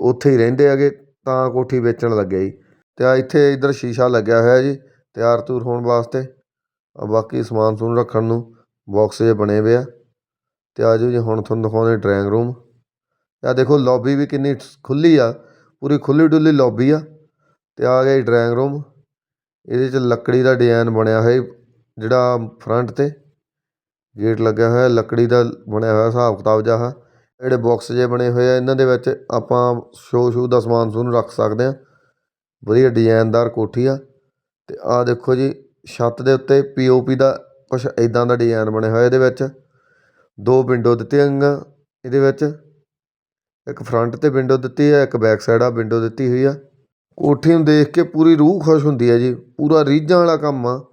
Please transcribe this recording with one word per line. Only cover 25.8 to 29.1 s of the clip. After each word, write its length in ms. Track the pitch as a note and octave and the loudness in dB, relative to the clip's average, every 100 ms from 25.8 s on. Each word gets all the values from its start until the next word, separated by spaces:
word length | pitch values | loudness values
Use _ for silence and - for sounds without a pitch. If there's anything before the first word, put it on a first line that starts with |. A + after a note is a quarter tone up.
| A2+ | 0
ਹੋਇਆ 120 | G#2+ A2+ | 0 0
ਹਿਸਾਬ 320 | A#2+ A#2+ G2+ | 0 0 0
ਕਿਤਾਬ 240 | G#2 A2 | 0 0
ਜਿਹਾ। 280 | A2 A2+ A#2+ - _ _ _ _ | 0 -2 -4 -8 _ _ _ _
ਜਿਹੜੇ 160 | B2+ B2 | -4 -2
ਬਾਕਸ 320 | A2+ A#2 - | 0 -2 -4
ਜਿਹੇ 160 | A#2+ B2 | -4 -2
ਬਣੇ 220 | B2 B2 | -2 -2
ਹੋਏ 180 | B2 B2+ | 0 0
ਆ, 60 | B2+ | 0
ਇਹਨਾਂ 200 | B2+ C3 | 0 0
ਦੇ 100 | C3 | 0
ਵਿੱਚ 240 | B2 B2+ | 0 -2